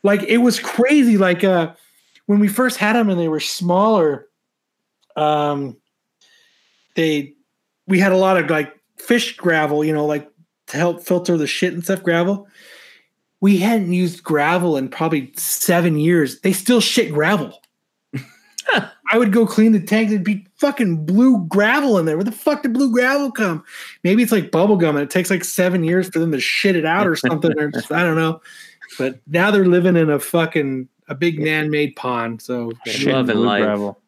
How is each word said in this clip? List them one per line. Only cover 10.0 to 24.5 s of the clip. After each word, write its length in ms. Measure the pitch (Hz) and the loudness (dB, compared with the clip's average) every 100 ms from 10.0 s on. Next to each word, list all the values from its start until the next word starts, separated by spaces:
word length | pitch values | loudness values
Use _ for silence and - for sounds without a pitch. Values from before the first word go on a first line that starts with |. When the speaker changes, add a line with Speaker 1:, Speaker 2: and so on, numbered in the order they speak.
| 151 | -2
Speaker 1:
like, 240 | 147 143 _ _ _ - | -4 -8 _ _ _ -12
to 100 | 143 | -2
help 240 | 139 117 | -2 -2
filter 360 | - 180 175 170 | -2 -2 0 -2
the 100 | 143 | -2
shit 260 | - 185 | -2 -4
and 100 | 175 | -4
stuff, 200 | 170 190 | -4 -4
gravel. 440 | 175 170 175 202 - _ - - - - _ _ _ _ | 0 0 0 -2 -8 _ -20 -20 -20 -20 _ _ _ _
We 160 | 196 196 | 2 2
hadn't 360 | 196 226 180 | 2 0 0
used 300 | 180 180 175 | 0 -2 -4
gravel 540 | - 151 147 180 175 147 | -4 0 2 0 0 -2
in 120 | 131 | -4
probably 420 | - 160 160 127 - | -4 -2 -2 -6 -10
seven 600 | - - - 175 175 151 | -8 -4 0 2 2 0
years. 420 | 160 175 139 - | 2 2 0 -2
They 120 | - | -2
still 280 | 190 - 247 | -2 0 2
shit 300 | 220 - 185 | 2 0 0
gravel. 480 | 151 156 202 123 - _ _ _ _ _ | 0 0 0 -4 -12 _ _ _ _ _
<laughs> 80 | 135 - _ _ - - 339 - _ - | -14 -14 _ _ -10 -2 -2 -4 _ -2
I 60 | 220 | 2
would 140 | 240 | 4
go 140 | 208 220 | 2 2
clean 260 | - 220 | 4 4
the 80 | 214 | 4
tank. 300 | - 214 220 | 2 0 0
There'd 140 | 214 | -2
be 240 | 180 202 - _ | -2 -6 -8 _
fucking 480 | 285 277 214 165 156 | -4 0 -2 -2 0
blue 400 | 190 262 233 165 | 4 4 4 0
gravel 520 | 190 208 269 277 202 | 0 2 2 2 2
in 60 | 160 | 0
there. 120 | 151 | -2
Where 60 | |
the 80 | 202 | -4
fuck 320 | 214 - - | -2 -2 -2
did 100 | 269 | -2
blue 180 | 233 277 | 0 0
gravel 400 | 233 247 285 277 | 2 2 0 -2
come? 320 | - 214 156 - - - - | -2 -4 -4 -10 -20 -20 -4
Maybe 200 | 175 214 | 0 2
it's 80 | 247 | 4
like 200 | 220 - | 0 0